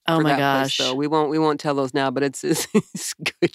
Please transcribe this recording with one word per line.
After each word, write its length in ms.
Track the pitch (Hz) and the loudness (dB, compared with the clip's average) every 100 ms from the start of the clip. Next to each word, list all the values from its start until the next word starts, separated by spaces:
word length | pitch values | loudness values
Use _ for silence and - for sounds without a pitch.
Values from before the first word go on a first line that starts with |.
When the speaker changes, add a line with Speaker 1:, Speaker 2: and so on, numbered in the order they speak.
| - | -2
Speaker 1:
Oh 120 | 165 | 2
Speaker 2:
for 40 | |
Speaker 1:
my 140 | 156 139 | 2 2
Speaker 2:
that 240 | 139 135 | 2 2
place, 180 | 135 - | 0 -2
Speaker 1:
gosh. 0 | |
Speaker 2:
though. 160 | 131 | -2
We 140 | 131 147 | -2 0
won't, 200 | 156 147 | 0 0
we 120 | 156 | 2
won't 180 | 156 151 | 0 0
tell 160 | 151 | -2
those 180 | 139 131 | -2 0
now, 160 | 143 135 | 0 -2
but 140 | 127 | 0
it's, 220 | 139 - | -2 -2
<laughs> 0 | |
it's, 240 | 147 160 - | -2 -2 0
it's 420 | 214 - - - | 0 0 -6 -10
good 360 | - - - 170 | -8 -8 -2 -2